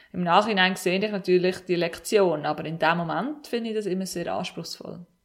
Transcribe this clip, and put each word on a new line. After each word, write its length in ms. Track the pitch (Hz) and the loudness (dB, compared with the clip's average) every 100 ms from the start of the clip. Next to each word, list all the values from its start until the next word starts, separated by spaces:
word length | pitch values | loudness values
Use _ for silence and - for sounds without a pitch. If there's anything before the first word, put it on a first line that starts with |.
| _ | _
Im 100 | 185 | -4
Nachhinein 520 | 175 175 214 202 185 190 | 2 4 4 2 2 2
sehe 280 | 185 185 | 0 0
ich 80 | 214 | 0
natürlich 480 | 202 185 180 180 185 - | -2 2 4 4 -2 -2
die 100 | 175 | 0
Lektion, 680 | 170 170 - 214 190 151 147 | 0 -4 0 4 4 2 -2
aber 200 | 151 156 | -4 -4
in 120 | 165 | 0
dem 200 | 156 170 | 2 2
Moment 500 | 165 156 233 294 - | 0 -2 -4 -6 -6
finde 220 | 233 226 | -6 -4
ich 60 | 214 | -4
das 100 | 208 | -2
immer 200 | 185 190 | -4 -4
sehr 260 | - 170 | -6 -4
anspruchsvoll. 720 | - 175 - 170 - - 175 175 _ | -4 -6 -8 -12 -12 -12 -14 -16 _